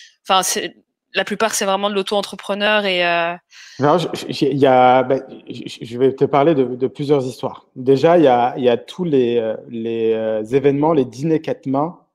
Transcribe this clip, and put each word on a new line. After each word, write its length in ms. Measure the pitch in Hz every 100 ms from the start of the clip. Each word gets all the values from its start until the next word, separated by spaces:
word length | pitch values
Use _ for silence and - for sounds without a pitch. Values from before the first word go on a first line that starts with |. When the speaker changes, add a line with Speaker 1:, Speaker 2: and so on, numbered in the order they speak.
| - _
Speaker 1:
enfin, 200 | - 190
c'est, 320 | 185 208 170 107 _ _ _ 180
la 80 |
plupart, 320 | 190 208 220 -
c'est 100 | 202
vraiment 240 | 190 202
de 60 | 202
l'auto-entrepreneur 880 | 190 208 196 196 - 202 208 214 202
et, 180 | 180
euh 300 | 175 170 170 175 _ - - -
Speaker 2:
Non, 180 | 139 170
je, 100 | - - -
je, 160 | - 143
il 140 | 139
y 80 | 135
a, 340 | 127 127 127
ben, 220 | 127 135 - - -
je, 140 | - - -
je 160 | 127 120
vais 160 | 131
te 120 | 135 139
parler 280 | 143 143
de, 120 | 156 123
de 220 | 123 127
plusieurs 380 | - 143 151 131
histoires. 400 | 123 127 - _ -
Déjà, 440 | 127 135 160 175
il 60 | 143
y 20 |
a, 260 | 123 120 147
il 60 |
y 60 | 123
a 80 | 117
tous 280 | - - 180
les, 340 | 139 120 117
euh, 160 | 110 107 -
les, 440 | 117 113 113 113
euh, 300 | 110 110 110
événements, 500 | 110 135 139 139 151
les 120 | 165 123
dîners 360 | 113 160 156
quatre 240 | - 123 135
mains 340 | 135 156 175 _